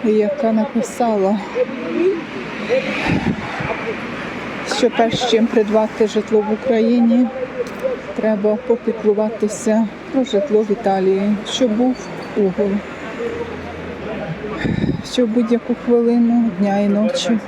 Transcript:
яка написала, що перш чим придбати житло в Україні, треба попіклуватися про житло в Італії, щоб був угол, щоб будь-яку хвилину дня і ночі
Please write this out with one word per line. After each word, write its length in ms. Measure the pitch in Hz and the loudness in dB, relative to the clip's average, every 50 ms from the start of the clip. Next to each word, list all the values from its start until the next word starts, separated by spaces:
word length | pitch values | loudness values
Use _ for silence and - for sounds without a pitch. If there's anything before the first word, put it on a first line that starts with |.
| - | 2
яка 480 | 226 214 214 208 202 196 196 226 226 | 4 4 4 2 2 0 0 0 2
написала, 880 | 220 220 214 - - 233 185 - - - 254 233 220 208 190 190 214 202 196 - - 480 508 - - 240 - 339 330 330 330 370 392 339 311 - - 262 - 262 - 220 208 - - 262 - - - - - - - - - - - - - - - - - - 226 - - 226 208 - - - - - - - - - - - - - - - - - | 2 2 0 0 0 -2 -2 -2 -2 0 0 2 2 2 2 2 2 0 -2 -6 -2 -2 -2 -2 -2 -6 -6 -4 0 2 2 2 2 0 -4 -8 -10 -10 -8 -8 -8 -8 -2 0 0 0 0 -2 -4 -2 0 0 0 0 0 0 -2 -2 -4 -8 -6 -6 -4 -4 -4 -6 -6 -6 -6 -6 -8 -8 -8 -8 -8 -8 -8 -8 -8 -8 -8 -8 -6 -4 -2 2
що 120 | - 233 - - | 2 0 2 2
перш 340 | 233 226 220 - 254 247 | 2 2 2 -2 0 2
чим 160 | - 220 226 233 | 2 2 2 4
придбати 600 | - 240 220 202 208 220 214 214 - - 226 208 | 2 2 2 4 2 2 2 0 0 0 0 2
житло 380 | - 214 202 - 226 214 208 208 | 2 -2 -2 2 2 2 2 2
в 40 | 214 | -2
Україні, 760 | 220 - 262 233 226 226 226 240 240 233 233 233 240 254 - 508 523 508 508 508 508 480 - - - 480 523 508 - - - - | -2 0 0 2 2 4 4 4 4 4 4 6 4 4 2 0 -6 -8 -6 -6 -6 -6 -6 -6 -6 -4 -4 -4 -4 -8 -8 -6
треба 400 | - 208 214 220 202 202 214 214 | -2 0 0 0 2 2 0 0
попіклуватися 1300 | 226 - - 233 240 - 233 202 - - 208 208 202 214 214 220 - - 208 - - - 226 214 220 226 202 - - - - | 0 0 0 0 0 0 -2 -4 0 2 2 2 4 2 -2 -2 -2 -2 -2 -2 -2 0 2 2 2 2 0 -2 -10 -12 -4
про 120 | - 269 254 | 0 0 0
житло 380 | - - 196 202 190 208 214 | 2 2 0 0 4 2 2
в 100 | 220 208 | 4 4
Італії, 640 | 202 196 - 202 196 190 185 190 190 190 202 208 208 196 - - | 0 0 2 0 2 2 4 2 2 2 2 0 0 0 -2 -6
щоб 200 | - - 262 240 | 0 0 2 2
був 240 | 214 214 247 254 254 - - - - - - - - - | 4 2 2 2 2 -2 -6 -10 -10 -10 -10 -6 -2 0
угол, 340 | 208 190 180 - 196 202 196 208 - - - - - - - 226 233 233 - - - - - - - - - - - - - - - 208 220 - 214 - - - 214 208 214 320 - 226 - - 214 - - - - - - | 0 0 2 0 0 0 0 -2 -4 -6 -12 -12 -12 -12 -8 -6 -6 -6 -6 -6 -8 -8 -8 -10 -10 -10 -10 -10 -10 -10 -10 -10 -8 -8 -8 -8 -6 -8 -8 -8 -6 -8 -6 -4 -2 -2 0 0 0 0 -2 -4 -4 -4 0
щоб 160 | - 247 220 | 0 2 2
будь-яку 460 | 214 240 240 226 240 226 - - 240 - - | 2 0 2 2 0 0 0 -2 -6 -4 0
хвилину 640 | - 240 240 233 233 240 240 233 233 233 240 233 226 180 175 | 2 4 4 4 4 4 4 4 4 4 4 4 2 2 0
дня 200 | 202 202 196 202 | 0 2 2 2
і 80 | 208 202 | 2 2
ночі 520 | 202 202 214 214 214 - - 214 233 208 - | 2 2 2 2 0 -2 0 0 0 0 0